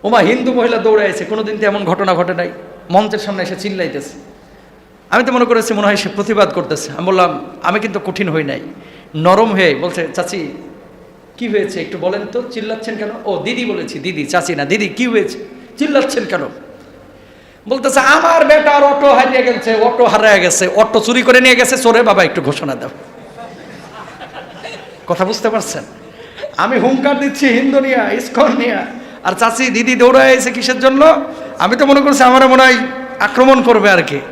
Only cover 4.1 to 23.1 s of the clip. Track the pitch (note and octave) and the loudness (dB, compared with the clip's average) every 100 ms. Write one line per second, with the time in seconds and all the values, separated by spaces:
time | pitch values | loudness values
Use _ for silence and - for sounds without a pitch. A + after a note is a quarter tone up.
4.1 | - - - - - - - _ _ _ | -18 -20 -20 -20 -20 -20 -20 _ _ _
5.1 | G3+ B3+ B3+ A#3+ A#3 A3+ G#3 G3+ G3+ - | 0 0 0 2 2 0 0 0 0 -4
6.1 | G3+ G3+ G#3+ F#3+ F3+ - D3 - D3 F3+ | -6 -2 2 2 0 -4 -6 -6 -8 -2
7.1 | F#3+ F3 C#3+ - - E3 G3+ A3 G3 F#3 | 2 0 -2 -12 -6 -4 -2 -4 -6 -8
8.1 | F3 F3 D#3 C#3+ C3 - - - - - | -6 -4 -4 -4 -8 -12 -18 -20 -20 -14
9.1 | D#3 E3 G3 A3+ F#3+ F3+ C3+ E3+ F3 D#3+ | -2 2 4 2 2 2 0 -4 -6 -6
10.1 | D#3+ E3 G3 D3+ - - - - - - | -6 -6 -6 -10 -12 -20 -20 -20 -20 -20
11.1 | - - - A#3+ G#3 F#3 F3+ D#3+ F3+ F3 | -20 -20 -10 -4 -2 -4 -6 -10 -6 -6
12.1 | G3+ G#3 B3 B3 A#3 G#3+ A3 - G#3+ G#3 | -6 -6 -8 -8 -10 -8 -8 -8 -10 -10
13.1 | - G#3+ F#3 A3 B3 A#3 F3+ C#3 C#3+ D3+ | -10 -6 -6 -4 -6 -6 -6 -8 -10 -8
14.1 | D#3+ C#3+ F3+ E3 D#3 C#3+ G#3 G3+ - B3 | -8 -4 -4 -2 -6 -4 -2 -4 -4 -2
15.1 | A3 - - - - - - D4 C#4 C4 | -2 -2 -8 -16 -18 -20 -6 -2 0 -2
16.1 | - G3 F3+ C3+ - - - - - - | -4 -4 -6 -8 -12 -20 -20 -20 -20 -20
17.1 | - - - - _ - C4+ C4 C4+ C4 | -20 -20 -20 -20 _ -6 -2 0 2 4
18.1 | D4+ E4 E4 C#4+ D4+ D4+ C#4+ C#4+ C#4+ C#4+ | 2 4 2 4 4 4 4 4 4 4
19.1 | B3+ C4 B3+ B3 A#3 A3+ A3 A3+ A#3 A#3+ | 4 2 2 0 -2 -2 2 2 4 2
20.1 | G#3+ A3 G3+ F3 E3+ F3+ F#3+ G#3+ A3+ G#3+ | 4 4 4 2 0 0 2 2 2 0
21.1 | B3 B3 B3 C4 B3 B3 C4 A#3 A3 A#3 | 0 4 4 6 4 2 2 2 4 4
22.1 | G3 E3+ - C#3 C3+ D3 B2 B2 - - | 4 2 0 -4 -4 -6 -8 -10 -16 -20